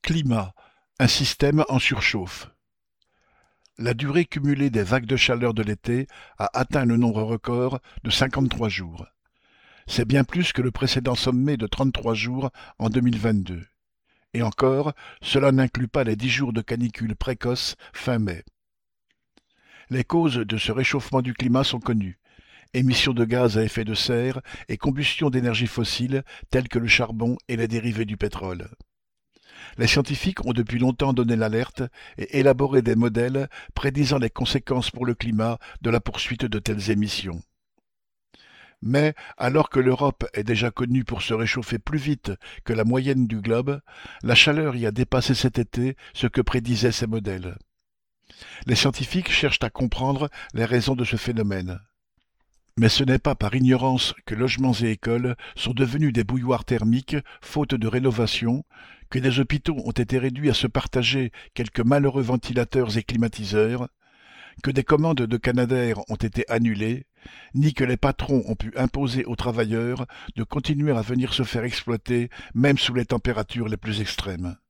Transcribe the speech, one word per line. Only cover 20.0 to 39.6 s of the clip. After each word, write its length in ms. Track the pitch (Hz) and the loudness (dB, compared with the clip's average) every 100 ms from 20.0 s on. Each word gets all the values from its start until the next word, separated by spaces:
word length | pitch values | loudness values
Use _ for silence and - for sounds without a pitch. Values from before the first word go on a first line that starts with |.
causes 320 | - 170 165 120 | 2 2 2 0
de 200 | 107 110 | -2 -2
ce 140 | - | -2
réchauffement 500 | 113 127 139 - 131 | 0 0 -2 0 0
du 120 | 127 | 0
climat 320 | 113 123 123 | -2 2 2
sont 160 | 139 120 | 2 -2
connues. 360 | - 113 95 - _ - _ - _ | -2 -2 -2 -10 _ -20 _ -20 _
Émissions 380 | 127 131 120 143 | 0 2 2 2
de 140 | 120 | 2
gaz 320 | 113 123 123 107 | 2 4 4 2
à 60 | |
effet 180 | 110 - | 0 -2
de 100 | 110 | -4
serre 460 | 110 - 120 127 131 - - - | -4 0 0 -2 -4 -10 -18 -10
et 80 | 120 | -4
combustion 520 | 147 135 139 - 151 | -2 0 -2 0 0
d'énergie 380 | 127 120 110 120 | 0 0 0 -2
fossile 560 | - 113 - 123 135 - - - | -2 -4 -2 -2 -2 -6 -18 -2
telles 200 | 127 123 | -2 0
que 100 | 120 | -2
le 80 | 113 | 2
charbon 480 | - 113 113 117 123 - | 0 0 -2 -2 -2 -4
et 80 | 117 | -4
les 100 | 113 | -2
dérivés 380 | 113 117 107 | -2 -2 -2
du 100 | 107 | -4
pétrole. 540 | 104 104 - 95 90 90 - - _ _ _ _ _ _ - - - | -2 -4 -4 -8 -8 -12 -18 -20 _ _ _ _ _ _ -20 -18 0
Les 100 | 113 | 2
scientifiques 580 | 147 131 139 185 190 | 2 0 -2 -2 -2
ont 80 | 127 | -2
depuis 260 | 120 113 120 | 0 0 2
longtemps 340 | 127 123 139 | 0 2 2
donné 220 | 123 117 | 2 2
l'alerte 480 | 113 110 113 127 - 120 - - - | 2 2 0 -4 -6 -8 -10 -20 -10
et 220 | 104 139 | -4 4
élaboré 420 | 139 127 139 135 | 4 4 4 4
des 140 | 117 | 4
modèles 540 | 110 120 110 123 135 139 - - | 2 2 2 0 -2 -4 -12 -14
prédisant 420 | - 139 139 135 139 | -4 -2 0 0 2
les 120 | 113 | 0
conséquences 600 | - 127 131 - 127 - | -2 -2 -2 -2 -2 -2
pour 140 | 123 | -4
le 80 | 123 | -4
climat 460 | 117 113 107 113 117 - - | -2 -2 0 0 -4 -12 -6
de 80 | 117 | 0
la 100 | 117 | 0
poursuite 460 | - - - 120 | -2 -8 -6 -4
de 120 | 127 107 | -4 -4
telles 320 | 107 104 98 | -2 -4 0
émissions. 520 | 104 104 - 95 87 - _ _ _ _ _ _ _ _ _ _ - - _ | 0 0 -4 -8 -10 -14 _ _ _ _ _ _ _ _ _ _ -20 -20 _
Mais, 320 | 113 139 151 151 - - | 0 2 2 0 -16 -4
alors 320 | 127 147 | 0 2